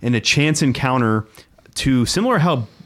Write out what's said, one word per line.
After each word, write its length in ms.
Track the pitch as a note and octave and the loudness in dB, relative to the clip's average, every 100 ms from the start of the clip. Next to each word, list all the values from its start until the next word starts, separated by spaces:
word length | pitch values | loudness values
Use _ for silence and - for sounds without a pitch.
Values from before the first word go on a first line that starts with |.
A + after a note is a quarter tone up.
in 140 | A#2+ A#2 | -4 -2
a 40 | |
chance 400 | - D3 D3+ D3+ | 0 0 0 0
encounter 640 | C#3 A#2+ C3+ B2+ A2+ A2 - - - _ - - | 0 -2 -2 0 2 0 -4 -14 -20 _ -16 -4
to, 280 | C3+ B2+ | 0 2
similar 340 | A2+ F3+ B3 G#3+ | 0 0 0 2
how 280 | E3+ C3+ A2 - | 2 0 -4 -14